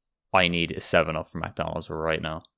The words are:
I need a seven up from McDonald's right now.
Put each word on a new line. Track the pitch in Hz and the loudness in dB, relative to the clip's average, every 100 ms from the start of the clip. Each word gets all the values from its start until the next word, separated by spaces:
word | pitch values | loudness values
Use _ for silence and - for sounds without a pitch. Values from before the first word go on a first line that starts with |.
| _ _ _ | _ _ _
I | 95 87 | 4 4
need | 87 82 | 4 0
a | - | -2
seven | - 87 80 78 | 2 4 4 0
up | 80 | -6
from | 82 | -8
McDonald's | 85 - 78 82 80 | -6 -6 -6 -6 -6
right | 80 80 80 | -4 -2 -2
now. | 80 80 - | -2 -8 -12